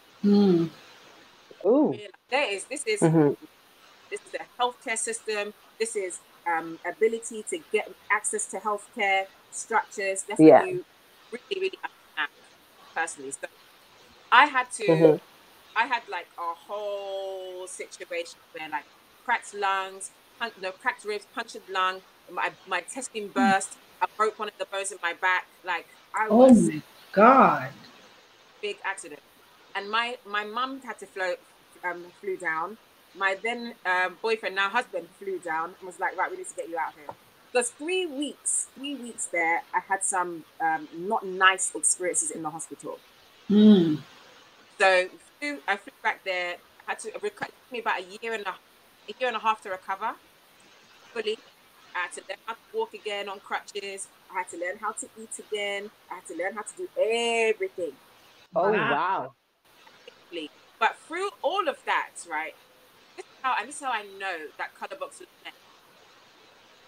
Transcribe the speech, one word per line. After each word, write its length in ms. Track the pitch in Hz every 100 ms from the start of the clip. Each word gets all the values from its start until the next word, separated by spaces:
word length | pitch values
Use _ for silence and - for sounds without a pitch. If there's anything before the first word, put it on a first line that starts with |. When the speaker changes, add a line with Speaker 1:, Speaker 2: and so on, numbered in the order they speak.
| - -
Speaker 1:
Mm. 460 | 202 202 196 170 165 - - - - - - - - -
Speaker 2:
Ooh. 320 | 185 269 240 123 104 - _
Speaker 3:
There 220 | 262 254
is, 120 | 196
this 200 | - 285
is, 140 | 226 214
Speaker 2:
Mm-hmm. 340 | 165 160 147 - - _ _ - - - -
Speaker 3:
this 80 | 202 -
is 60 |
the 80 | - - -
healthcare 380 | 247 - 247 220
system. 560 | 233 220 - 208 208 - - -
This 160 | 220
is, 240 | 208 185 - - - 170
um, 320 | 165 165 165
ability 600 | 175 170 226 226 - 220 -
to 80 | 170 -
get 200 | 208 - - -
access 340 | 208 - 214 -
to 120 | 196
healthcare 680 | 220 208 - 240 196 190 190 - -
structures. 720 | - - 214 - - 196 190 -
That's 120 | 202
Speaker 2:
Yeah. 220 | 156 131
Speaker 3:
what 60 | -
you 160 | - - _ _ - -
really, 300 | - - 190
really 180 | 190 -
understand 460 | 160 - - 160 147 - - - - - -
personally. 380 | 170 165 151 135
So 160 | - - - - - - - - - -
I 140 | 240 294
had 220 | 262 240
to, 120 | -
Speaker 2:
Mm-hmm. 320 | 208 160 160 151 - - - - - 214
Speaker 3:
I 100 | 269
had, 160 | 233 202
like, 200 | 180 170 -
a 160 | 170
whole 1120 | - - 208 208 202 196 196 190 190 185 180 185
situation 720 | - 190 - 185 170 170 - -
where, 160 | 247 160
like, 160 | 151 - - _ -
cracked 280 | - 233 -
lungs, 580 | 202 196 196 190 190 - - _ -
pun-, 140 | 233 190
no, 80 | 185
cracked 340 | 190 254 -
ribs, 220 | 202 208 -
punctured 340 | 254 233 247 185
lung, 320 | 190 185 190 - - -
my, 220 | 175 175 160 190
my 100 | 180
intestine 500 | - 269 247 220 202
Speaker 1:
Mm. 40 |
Speaker 3:
burst, 380 | 196 196 196 - - - -
I 60 | 180 -
broke 220 | 214 214
one 80 | 208
of 100 | -
the 100 | 185
bones 260 | 196 196
in 60 | 190
my 120 | 170
back. 340 | 170 185 180 - -
Like, 240 | 185 170 - - -
I 140 | 196 214
Speaker 1:
Oh 60 | 226
Speaker 3:
was 320 | 262 220 165
Speaker 1:
my 100 | 151 - - -
God. 600 | 190 233 269 185 147 131 - - - - - - _ - -
Speaker 3:
big 140 | 208 196
accident. 360 | 190 190 160 147 - - - - -
And 160 | 196 202
my, 260 | 226 233 247
my 200 | 202 208
mum 360 | 208 226 262 269
had 140 | 190 190
to 60 | 196
float, 340 | 190 185 175 - - - -
um, 220 | 175 175 175 -
flew 160 | 202 185
down, 400 | 170 160 175 220 _ _ _ 185
my 200 | 190 190
then, 320 | 220 240 233 - 185
um, 300 | 180 185 175
boyfriend, 320 | 226 214 190
now 140 | 190 196
husband, 400 | 233 247 180 170 -
flew 200 | 196 180
down 360 | 170 160 170 190
and 80 | 185
was 120 | 175
like, 160 | 175 180
"Right, 140 | 170
we 60 | 185
need 100 | 185
to 60 |
get 140 | - 165
you 100 | 165
out 120 | 147
of 60 | 156
here." 120 | 147 - _ - -
Because 180 | 247 240
three 360 | - 311 370 359
weeks, 600 | 269 285 - - - - -
three 200 | 277 277
weeks 300 | 240 220 -
there, 360 | 175 165 170 -
I 60 | 180
had 220 | - 196
some, 400 | - 190 180 165 - -
um, 280 | 160 160 151 170
not 280 | 185 220
nice 480 | 196 185 190 190 -
experiences 580 | - - - 180 - 156
in 100 | 165
the 80 | 156
hospital. 480 | 160 - 143 147 - - - - - -
Speaker 1:
Mm. 500 | 208 214 196 165 151 - - - - - - - -
Speaker 3:
So 300 | 190 185 185 - - _
flew, 200 | 196 - -
I 80 | 202
flew 160 | - -
back 220 | 220 -
there, 320 | 190 180 175 175 - - -
had 120 | 202
to 100 | 220
reco-, 300 | - 208 -
it 120 | -
took 180 | - _
me 60 | 247
about 220 | 233 185
a 40 | 180 208
year 120 | 233
and 100 | 220 202
a, 40 |
a 640 | - _ _ _ _ - -
year 80 | 254
and 80 | 220
a 40 |
half 220 | 220 -
to 80 | 208
recover 440 | 185 - 196 220 302 - _ _ - - - - - -
fully. 260 | 233 214 226 - _ _ - -
I 60 | 180
had 120 | 180
to 80 | 190 -
learn 100 | 196 -
how 80 |
to 40 | 226 - 220
walk 160 | 220
again 340 | 208 214 202 202
on 100 | 202
crutches. 720 | - 202 - 208 196 196 - _ -
I 60 | 185
had 100 | 180
to 80 | 170
learn 200 | 180 208
how 100 | 214
to 160 | 220 - 220
eat 160 | 220 -
again. 520 | 196 208 202 202 208 - -
I 40 | 175
had 100 | -
to 80 | 165
learn 180 | 190
how 80 | 214
to 140 | - -
do 120 | 359 -
everything. 920 | 208 233 233 233 220 214 190 - 165 131 - - - - - 165
Speaker 2:
Oh, 160 | 190
Speaker 1:
Wow. 180 | 214 220
Speaker 2:
wow. 400 | 147 180 175 131 - _ _ _ - - - - - - 170 151 - - -
Speaker 3:
But 160 | 226 - -
through 240 | 339 392 -
all 280 | 269 392 320
of 80 | - 214
that, 240 | 170 - - 170
right, 260 | 156 156 - - _ _ - - -
this 80 |
is 60 | - -
how, 120 | 262 202
and 80 | 240
this 80 | 285
is 60 |
how 100 | 269
I 100 | 220 202 196
know 200 | 196 165 151 -
that 120 | 160
Colourbox 460 | - 214 190 185 -
was 80 | 185 _
meant. 100 | 165 - - - _ - - - - - - - - -